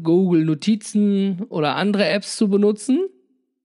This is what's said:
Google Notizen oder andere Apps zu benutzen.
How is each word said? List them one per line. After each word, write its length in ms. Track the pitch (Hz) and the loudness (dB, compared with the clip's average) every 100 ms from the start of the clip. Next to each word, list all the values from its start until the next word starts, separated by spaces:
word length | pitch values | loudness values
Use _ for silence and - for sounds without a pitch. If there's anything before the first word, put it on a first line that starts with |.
Google 400 | 165 175 190 170 | 0 2 4 2
Notizen 1000 | 156 156 - 220 - 214 208 196 196 180 | 2 0 -2 -2 -2 0 0 0 -2 -4
oder 340 | 208 165 147 135 | -6 -4 -2 -2
andere 280 | 196 196 170 | 0 0 0
Apps 300 | 196 - - | -2 -4 -2
zu 140 | 208 | 0
benutzen. 580 | 202 208 214 - 277 381 _ _ _ _ _ | 2 2 0 0 -2 -2 _ _ _ _ _